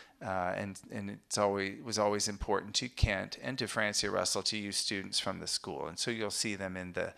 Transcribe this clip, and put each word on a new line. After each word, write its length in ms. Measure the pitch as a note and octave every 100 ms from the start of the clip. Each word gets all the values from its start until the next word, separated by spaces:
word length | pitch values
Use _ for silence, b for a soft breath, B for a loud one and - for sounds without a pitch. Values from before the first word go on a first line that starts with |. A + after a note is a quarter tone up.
| B -
Uh, 300 | A#2 F#2+ F2+ G2
and, 240 | G2+ F#2+ -
and 200 | A2+ G2+
it's 260 | G#2 - G#2
always, 460 | G#2 G2 G2 G#2+
was 160 | C3 G#2+
always 300 | G#2 G#2 G#2
important 440 | G2+ - G2 G#2
to 160 | - B2
Kent 480 | - A2+ G2 G2 -
and 160 | B2+ C3
to 80 | A2
Francia 440 | A2+ G#2 G2+ G2+
Russell 320 | G2 F#2 G2+
to 120 | - G#2+
use 200 | G2+ F#2+
students 440 | - G2+ G2 -
from 180 | G2 F2+
the 80 | D#2+
school. 400 | - F#2+ C#2 D2+
And 120 | F2+
so 120 | B2
you'll 200 | A2+ G#2
see 240 | - A2
them 240 | G2 F#2+ F#2
in 140 | F2+
the, 200 | F2+ E2+